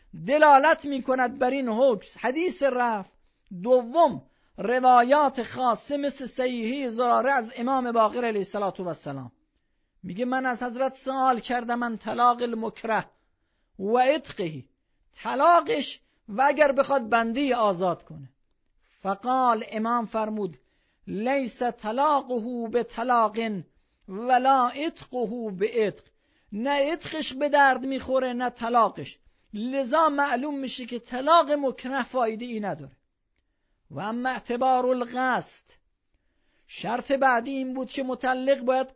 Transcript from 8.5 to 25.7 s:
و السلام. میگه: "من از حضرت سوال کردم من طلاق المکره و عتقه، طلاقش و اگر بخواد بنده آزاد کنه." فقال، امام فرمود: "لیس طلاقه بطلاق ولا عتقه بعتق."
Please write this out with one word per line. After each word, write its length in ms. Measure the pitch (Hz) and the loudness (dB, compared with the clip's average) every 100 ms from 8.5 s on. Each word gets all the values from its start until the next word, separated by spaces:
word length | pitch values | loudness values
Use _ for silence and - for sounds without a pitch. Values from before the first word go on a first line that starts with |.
| 202 196 180 | -4 -4 -4
و 80 | 180 | -8
السلام. 440 | 156 147 139 120 - _ _ _ _ _ _ | -8 -10 -12 -12 -18 _ _ _ _ _ _
میگه: 220 | 180 185 247 | -12 -6 -2
"من 200 | 262 262 | -2 -2
از 180 | 240 | -4
حضرت 320 | 247 233 269 262 | -6 -4 -4 -4
سوال 440 | 262 262 262 240 | -6 0 2 2
کردم 400 | - 247 240 240 | -2 -4 -2 -4
من 180 | 240 220 | -4 -6
طلاق 440 | - 233 240 240 | -6 2 4 4
المکره 640 | 240 226 220 - 226 208 - _ _ _ _ _ _ - | -2 -4 -6 -6 -2 -2 -2 _ _ _ _ _ _ -8
و 180 | 196 247 | 0 4
عتقه، 680 | 254 311 - - 170 151 - _ _ _ _ | 4 2 -2 -8 -8 -8 -16 _ _ _ _
طلاقش 840 | - 247 247 311 339 294 294 - - _ _ - | -12 -6 2 4 6 4 -2 -2 -8 _ _ -8
و 120 | 208 277 | 2 2
اگر 260 | 277 294 | 4 4
بخواد 380 | 262 269 277 220 | 4 2 0 2
بنده 460 | 233 226 226 285 240 | 2 2 0 0 2
آزاد 480 | 214 170 185 160 | 2 2 0 -2
کنه." 260 | - 156 135 _ _ _ _ _ _ _ | -8 -20 -20 _ _ _ _ _ _ _
فقال، 640 | 190 196 247 262 247 220 233 | -8 -6 -2 2 2 0 -2
امام 340 | 220 226 240 220 | -6 -2 -2 -2
فرمود: 520 | 220 214 214 190 143 _ _ _ _ - | -4 -4 -4 -6 -8 _ _ _ _ -10
"لیس 560 | 180 233 277 254 - | -6 -2 -2 -2 -4
طلاقه 1040 | 247 233 214 240 302 285 247 247 226 247 226 | -4 -4 -6 0 2 2 0 -4 -4 -6 -4
بطلاق 720 | 233 233 - 247 240 220 214 226 196 - _ _ _ - | -2 -2 -4 0 2 2 0 -4 -6 -10 _ _ _ -16
ولا 600 | 190 247 254 262 269 247 | -8 2 2 4 4 2
عتقه 840 | 254 320 - - 254 220 240 220 | -2 -6 -8 -10 -6 -6 -6 -8
بعتق." 520 | 185 208 | -4 -2